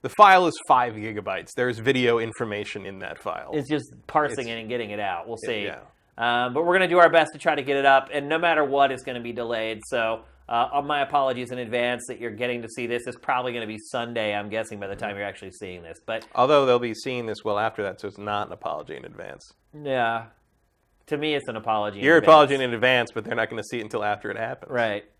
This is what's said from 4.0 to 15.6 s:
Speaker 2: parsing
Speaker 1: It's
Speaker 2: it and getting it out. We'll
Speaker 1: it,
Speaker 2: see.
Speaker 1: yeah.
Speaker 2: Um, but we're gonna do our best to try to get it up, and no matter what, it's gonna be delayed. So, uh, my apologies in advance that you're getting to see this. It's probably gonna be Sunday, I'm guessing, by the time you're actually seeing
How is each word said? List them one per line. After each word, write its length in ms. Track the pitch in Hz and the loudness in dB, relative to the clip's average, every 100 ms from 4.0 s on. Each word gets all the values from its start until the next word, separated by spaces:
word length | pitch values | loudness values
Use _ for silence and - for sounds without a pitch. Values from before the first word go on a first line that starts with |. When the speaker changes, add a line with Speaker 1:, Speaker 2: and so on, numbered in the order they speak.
| - | -2
Speaker 2:
parsing 320 | 151 147 120 | 0 0 -4
Speaker 1:
It's 100 | 117 | -6
Speaker 2:
it 100 | 113 | -8
and 80 | 110 | -6
getting 220 | 123 107 | -6 -6
it 80 | 104 | -6
out. 260 | 101 87 82 | -4 -6 -8
We'll 120 | 110 | -10
Speaker 1:
it, 40 | 110 | -6
Speaker 2:
see. 160 | 110 101 | -4 -4
Speaker 1:
yeah. 140 | 76 - _ _ - | -8 -18 _ _ -4
Speaker 2:
Um, 360 | 117 120 123 | 0 0 0
but 120 | 127 175 | 0 2
we're 80 | |
gonna 140 | 185 180 | 2 4
do 100 | 175 | 8
our 100 | 170 | 8
best 220 | 165 151 | 8 2
to 60 | 147 | 0
try 160 | 170 147 | -2 0
to 80 | |
get 140 | 135 139 | 0 4
it 80 | 139 | 6
up, 240 | 135 135 | 6 4
and 140 | 143 143 | -6 -2
no 80 | 160 | 0
matter 260 | 170 156 | 2 2
what, 280 | 143 139 139 | 2 4 2
it's 120 | 127 | 2
gonna 180 | 135 123 | -8 -8
be 100 | 117 | -8
delayed. 480 | 117 117 113 110 110 - | -8 -4 -2 -4 -6 -4
So, 340 | 127 113 113 - _ - | -2 0 -2 -8 _ -4
uh, 320 | 117 123 143 | -2 0 -2
my 180 | 143 147 | -2 -2
apologies 500 | 135 143 135 123 123 | 0 0 0 -2 -6
in 80 | 127 | -8
advance 440 | 117 120 123 120 - | -4 -2 -2 -4 -8
that 100 | 120 | -10
you're 120 | 120 | -10
getting 300 | 104 123 120 | -6 -4 -4
to 40 | 113 | -8
see 160 | - 120 | -8 -4
this. 200 | 120 123 | -4 -6
It's 100 | 120 | -10
probably 360 | - 127 127 | -4 -2 -2
gonna 120 | 120 110 | -6 -8
be 100 | 110 | -10
Sunday, 580 | - 127 120 117 107 104 | -8 -8 -6 -4 -2 -4
I'm 140 | 104 | -4
guessing, 300 | 110 110 104 | -6 -6 -10
by 80 | 98 | -10
the 80 | 98 | -8
time 200 | 110 101 | -8 -8
you're 100 | 101 | -10
actually 260 | 95 95 | -10 -16
seeing 300 | - | -14